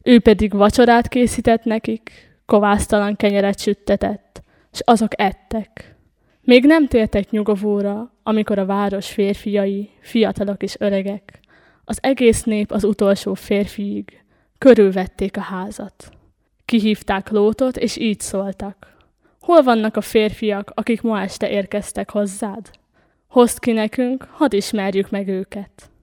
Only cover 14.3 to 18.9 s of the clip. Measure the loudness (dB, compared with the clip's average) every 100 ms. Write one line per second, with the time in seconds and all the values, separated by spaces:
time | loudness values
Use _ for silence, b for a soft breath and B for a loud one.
14.3 | _ _ 4 6 8 6 2 -6 -6 -6
15.3 | -6 -8 -10 -10 -12 -16 -18 -20 -20 _
16.3 | _ _ _ -2 0 2 0 -2 -4 -2
17.3 | 2 2 2 -2 -2 -4 -2 -4 -4 -6
18.3 | -6 -6 -8 -12 -14 -20